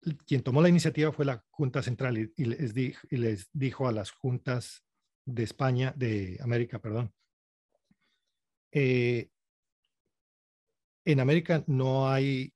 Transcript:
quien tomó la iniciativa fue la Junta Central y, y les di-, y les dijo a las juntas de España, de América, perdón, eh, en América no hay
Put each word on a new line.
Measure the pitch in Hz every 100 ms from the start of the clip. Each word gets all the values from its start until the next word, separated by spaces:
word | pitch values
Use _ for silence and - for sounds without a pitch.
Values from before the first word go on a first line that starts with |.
| - 147 -
quien | 139
tomó | 135 127
la | 170
iniciativa | 175 165 147 151
fue | 147
la | 143 120 -
Junta | - 135 139
Central | 117 117 131 113
y, | 110 -
y |
les | 123 117 131
di-, | 110 127 - -
y | 127
les | 117 104 -
dijo | 147 135 - 131
a |
las | 107 98
juntas | - 131 127 - 123 - - _ _ _ _
de | - 123
España, | 113 - 131 127 131 139
de | 123 104 95 90
América, | 120 120 120 104
perdón, | 113 110 117 - _ _ _ _ _ _ _ _ _ _ _ _ _ _ _
eh, | 147 131 127 120 120 - _ _ _ _ _ _ _ _ _ _ _ _ _ _ _ _ _
en | - 143
América | 131 160 170 160 -
no | 131 131 131 135
hay | 135 139 135 131